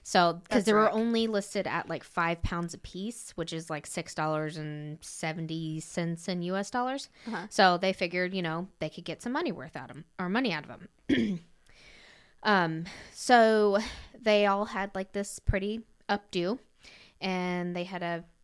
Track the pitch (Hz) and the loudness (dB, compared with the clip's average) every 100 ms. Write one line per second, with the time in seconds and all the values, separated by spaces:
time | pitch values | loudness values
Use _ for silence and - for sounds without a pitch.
0 | - 190 175 170 - 254 202 214 214 220 | 0 4 6 4 0 2 4 6 6 4
1 | 233 226 226 208 196 208 - 156 - 160 | 0 2 2 0 -2 -4 -2 -2 -4 -8
2 | - - 170 170 - 175 170 175 - 180 | -6 -2 0 0 -2 -2 -4 -8 -12 -8
3 | 202 - - - 165 165 165 151 - - | -8 -8 -12 -8 -6 -6 -6 -8 -8 -8
4 | 165 - 156 156 156 156 151 151 151 151 | -8 -4 -2 -2 -2 -6 -8 -8 -10 -12
5 | - - 160 160 160 160 160 156 - - | -14 -8 -6 -6 -6 -4 -4 -6 -6 -4
6 | 170 165 - 180 175 190 202 247 247 269 | -2 -4 -4 -4 -2 -4 -4 -4 -4 -4
7 | - _ - 214 185 - 190 175 190 190 | -8 _ -10 -8 -4 6 6 6 2 0
8 | 180 180 180 190 170 160 185 - 208 - | -2 -2 -2 -2 -2 -4 -6 -8 -8 -8
9 | 170 156 240 269 339 180 131 - 127 131 | -10 -8 -4 -4 -4 -6 -10 -12 -12 -14
10 | 170 - 180 208 254 160 147 120 180 _ | -16 -8 -2 0 0 -2 -6 -16 -18 _
11 | - 269 220 180 - _ _ - - - | 0 2 2 -2 -8 _ _ -20 -20 -20
12 | - - _ _ - 202 170 160 175 - | -20 -20 _ _ 2 4 4 -2 -6 -12
13 | - - - 247 220 220 208 202 220 - | -18 -6 6 8 10 8 6 4 0 -8
14 | - - 220 208 202 196 214 208 196 190 | -16 -4 4 4 6 2 0 -4 -6 -6
15 | 196 202 202 - - 196 196 220 226 _ | -6 -6 -6 -6 0 0 0 -6 -10 _
16 | - 202 - 185 175 247 _ _ - - | -2 -2 -2 -2 -2 -2 _ _ -20 -20
17 | - - 190 185 180 180 175 175 175 185 | -20 -8 -4 -2 -2 -2 -4 -4 -6 -6
18 | 175 170 170 _ | -4 -6 -8 _